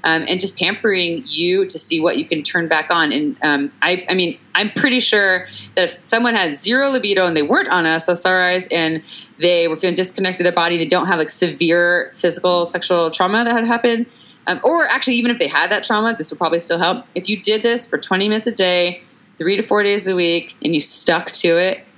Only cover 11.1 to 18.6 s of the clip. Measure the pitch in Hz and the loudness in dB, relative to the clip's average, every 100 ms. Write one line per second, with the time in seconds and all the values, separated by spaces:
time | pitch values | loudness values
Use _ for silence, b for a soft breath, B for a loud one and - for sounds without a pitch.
11.1 | 175 151 - 180 143 165 170 175 175 - | 0 0 0 -2 0 2 4 2 0 -2
12.1 | - 180 165 185 175 170 180 - 180 165 | -2 -2 0 0 0 0 -4 0 0 0
13.1 | 160 185 214 233 233 226 233 240 226 240 | 0 0 2 0 0 0 0 0 0 -4
14.1 | B B B - 185 - 330 302 262 - | B B B -6 0 2 2 2 0 0
15.1 | 240 240 233 143 143 175 208 - 214 226 | 0 0 0 0 0 0 -2 0 0 0
16.1 | 226 - 156 165 170 170 170 165 208 - | -2 -8 -2 0 0 0 0 0 -2 -6
17.1 | 190 185 208 202 214 233 240 - 147 - | -8 -4 -2 0 0 0 -2 -2 -6 -2
18.1 | 185 208 214 220 214 | 0 0 0 -2 0